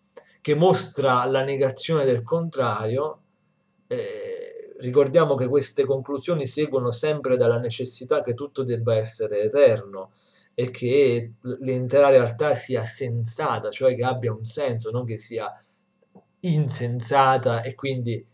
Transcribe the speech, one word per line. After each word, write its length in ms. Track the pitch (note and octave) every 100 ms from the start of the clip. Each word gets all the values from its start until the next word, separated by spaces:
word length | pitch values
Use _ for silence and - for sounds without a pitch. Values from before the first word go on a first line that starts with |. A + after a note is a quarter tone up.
| _ - - _
che 140 | -
mostra 680 | D3+ F3+ - - - C3+ B2+ B2+
la 160 | C3+
negazione 640 | C3+ C3+ C3+ B2+ - D#3+
del 180 | C3+ A#2+
contrario. 1000 | A#2 E3 E3 C#3 A#2+ G#2+ A2 B2 D#3 - _ _ _ _ _ _ _
Eh, 880 | B2 G2+ G#2+ G2+ F#2 - - - -
ricordiamo 560 | B2 B2+ C3+ D3 D#3
che 140 | C3+ B2
queste 360 | C#3 - -
conclusioni 600 | C3 C3+ B2+ C#3 D3+ E3 B2+
seguono 460 | - D3 C3+ B2
sempre 440 | A#2 D3+ D3+ C3 B2
dalla 220 | A#2+ A#2
necessità 640 | A#2+ - B2 - B2+ E3
che 120 | D3+
tutto 280 | A#2 C#3+ -
debba 320 | B2+ A#2 A2+
essere 480 | A2 A2 - A2 G#2
eterno 720 | G#2+ C#3 C#3 G#2+ G2+ G2 F#2+ _ _ _ _
e 160 | - B2
che 600 | - A#2+ C#3 C3+ A#2+ A#2 -
l-, 240 | B2+ A#2+
l'intera 440 | C3 B2+ B2+ C#3 C#3+
realtà 460 | C3+ A2+ A2+ D3+
sia 300 | C3 - B2
sensata, 840 | A2 - B2+ A#2 A2+ - D3+ A2+ G#2+
cioè 260 | - C3 A#2
che 80 |
abbia 280 | B2 B2 A#2
un 120 | G#2+
senso, 460 | A2 - C#3 A2+ A2+
non 120 | A#2
che 140 | A#2+ G#2+
sia 340 | - A2+ G2+ - _ _ _ _ _ - _ _
insensata 1200 | F3+ D3+ C3+ - A#2+ B2 A2+ C#3 C3+ C3+ B2 A2+
e 120 | A#2+
quindi 500 | B2+ C#3 B2+ A#2 A2 -